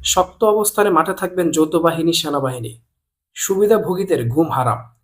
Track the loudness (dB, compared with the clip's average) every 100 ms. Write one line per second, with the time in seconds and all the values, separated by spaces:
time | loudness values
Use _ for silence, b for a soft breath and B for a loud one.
0 | -2 0 -2 0 2 2 0 0 2 2
1 | 0 -2 -4 -2 0 0 2 2 0 0
2 | 0 0 -2 -2 -4 -6 -10 -14 _ _
3 | _ _ _ -8 -4 2 2 2 0 -4
4 | 0 -2 0 0 0 0 -2 -2 -8 _